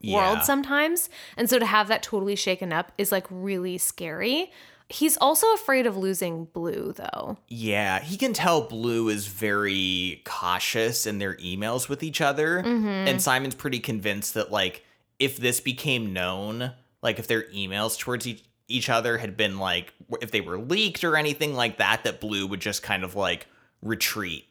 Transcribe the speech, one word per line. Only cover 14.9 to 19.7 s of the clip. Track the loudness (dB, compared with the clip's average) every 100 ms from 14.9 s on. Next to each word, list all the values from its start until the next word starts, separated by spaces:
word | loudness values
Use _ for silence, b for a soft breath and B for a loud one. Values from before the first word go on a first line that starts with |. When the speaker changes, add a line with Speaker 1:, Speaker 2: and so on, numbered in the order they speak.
| b b -2
Speaker 2:
if | -2 2
this | 0 0
became | -2 -4 -2 -2 -2
known, | -2 -2 -2 -6 -6 -6 -8 _ _
like, | -2 -2
if | 0
their | 0 0
emails | -8 -4 -2 -2 -2
towards | -4 -4 -6
each, | -10 _ _ -6
each | -4 2
other | 2 2 0
had | -2 0
been, | 0 0
like, | -2